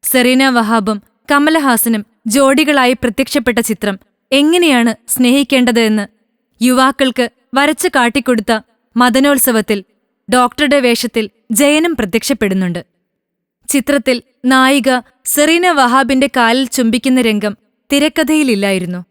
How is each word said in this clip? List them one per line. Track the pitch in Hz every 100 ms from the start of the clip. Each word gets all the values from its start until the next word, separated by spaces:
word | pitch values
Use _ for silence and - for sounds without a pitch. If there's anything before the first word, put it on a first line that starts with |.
സെറീന | - 262 247 254 269
വഹാബും | 240 214 226 202 214 _ _ -
കമലഹാസനും | 285 294 320 277 233 233 220 208 _ -
ജോഡികളായി | 226 269 269 302 285 247
പ്രത്യക്ഷപ്പെട്ട | 254 240 208 269 294 247 226
ചിത്രം | 226 220 208 190 _ _ _
എങ്ങനെയാണ് | 269 294 349 339 247 233 220 -
സ്നേഹിക്കേണ്ടത് | - 247 269 285 262 247 233
എന്ന് | 226 214 202 _ _ _ _ _
യുവാക്കൾക്ക് | 240 254 262 277 269 240 240 _ _
വരച്ചു | 262 285 311 359
കാട്ടിക്കൊടുത്ത | 285 240 269 247 240 208 220 - _ _ -
മദനോത്സവത്തിൽ | 247 240 285 277 269 220 208 202 185 _ _ _ -
ഡോക്ടറുടെ | 247 247 - 294 285
വേഷത്തിൽ | 247 233 240 - 214 _ _
ജയനും | 220 285 302 339 311
പ്രത്യക്ഷപ്പെടുന്നുണ്ട്. | 214 220 - 269 208 190 185 175 - _ _ _ _ _ _ _ -
ചിത്രത്തിൽ | 285 247 285 - 247 - _
നായിക | 247 262 262 285 262 254 233 _
സെറീന | - - 294 339 359
വഹാബിന്റെ | 311 247 254 254 262 277
കാലിൽ | 262 226 240 269
ചുംബിക്കുന്ന | - 226 233 269 254
രംഗം | 233 214 208 202 _ _ _
തിരക്കഥയിലില്ലായിരുന്നു. | 285 302 311 285 311 277 208 202 190 180 180 180